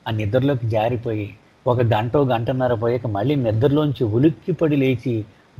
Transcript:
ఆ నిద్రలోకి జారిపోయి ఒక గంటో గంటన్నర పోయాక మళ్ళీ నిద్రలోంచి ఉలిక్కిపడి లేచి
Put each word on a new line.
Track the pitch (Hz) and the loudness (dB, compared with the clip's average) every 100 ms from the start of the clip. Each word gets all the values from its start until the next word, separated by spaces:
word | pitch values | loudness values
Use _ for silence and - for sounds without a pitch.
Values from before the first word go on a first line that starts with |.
| - | -6
ఆ | |
నిద్రలోకి | 110 107 127 139 139 113 | -4 0 0 2 0 0
జారిపోయి | 110 110 120 120 107 101 - _ _ 127 | 0 0 -2 -4 -6 -6 -12 _ _ 0
ఒక | 123 | 2
గంటో | 117 110 117 147 | 2 2 2 0
గంటన్నర | 139 120 120 131 127 | 2 0 -2 0 0
పోయాక | 120 117 120 113 | 0 0 -2 -2
మళ్ళీ | 101 120 | -2 -2
నిద్రలోంచి | 147 120 107 139 143 151 131 | 0 0 2 2 2 0 0
ఉలిక్కిపడి | 117 110 151 - - 170 165 147 | 0 2 2 0 -4 -2 0 2
లేచి | 131 123 135 113 104 - _ - | 0 0 -2 -4 -6 -14 _ -6